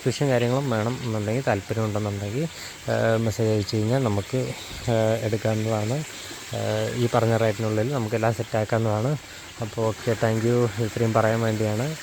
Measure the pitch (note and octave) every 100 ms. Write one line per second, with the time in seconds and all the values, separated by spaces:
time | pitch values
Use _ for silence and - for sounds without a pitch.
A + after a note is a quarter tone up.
0 | C3+ A2+ C#3+ B2+ A#2+ B2+ C#3 A2+ G#2+ B2
1 | B2 A2 G#2 A#2 C3+ G#2 F#2+ A2 A2 G#2
2 | G#2 G2+ G2+ A2+ D#3+ - - - - A2+
3 | A2+ A2+ A2+ G#2 A2 A2 G2+ A2 G#2+ C3
4 | B2+ G2+ G2 B2+ B2+ B2+ - - - A2+
5 | A2 A2+ A2 G#2+ A2 A2 A2 A2 G#2+ C3+
6 | D#3 - - - - A2+ G#2+ G#2+ A2 A#2
7 | A#2+ B2 A2+ A2+ A2+ G2+ A2 G#2+ A2+ C#3+
8 | A2 A2+ A2 A#2 A2+ A2+ G#2+ A2+ A2+ G#2
9 | A#2 D3 - - - - A2 - A2 G#2+
10 | - A2 A#2 A2 A2+ A#2+ A#2+ G2+ A2+ -
11 | A2+ A2 A2 A2+ A2+ G#2+ G#2+ G#2+ C3+ D#3